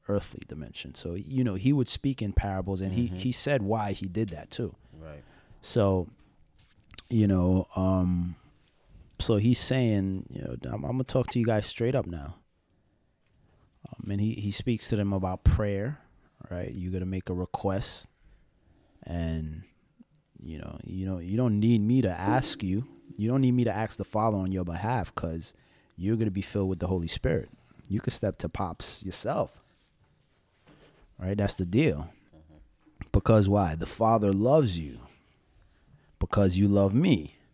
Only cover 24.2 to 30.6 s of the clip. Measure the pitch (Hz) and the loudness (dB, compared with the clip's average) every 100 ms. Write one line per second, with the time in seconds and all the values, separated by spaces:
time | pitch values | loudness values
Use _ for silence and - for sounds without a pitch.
24.2 | 113 104 92 95 87 85 104 123 90 - | 2 2 0 -2 -4 -4 -2 -2 -4 -6
25.2 | 87 82 - - _ _ _ - 92 113 | -6 -6 -10 -18 _ _ _ -6 -2 0
26.2 | 110 95 - 104 95 90 90 92 82 - | 0 -2 -4 -2 -2 -2 -2 -2 -2 -2
27.2 | - 78 - - _ - - 98 - - | 0 0 -4 -18 _ -20 -6 -4 -4 -2
28.2 | 104 - 87 - 92 - - - 95 - | -4 -4 -8 -4 -6 -6 -12 -10 -10 -6
29.2 | 110 160 - - _ _ _ _ _ _ | -4 -2 -4 -8 _ _ _ _ _ _
30.2 | _ _ _ _ | _ _ _ _